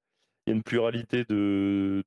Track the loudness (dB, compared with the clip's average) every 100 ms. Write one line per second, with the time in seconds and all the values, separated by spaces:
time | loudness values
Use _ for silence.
0 | _ _ _ _ -2 -2 0 0 0 -2
1 | -2 -2 0 0 2 2 2 0 0 -2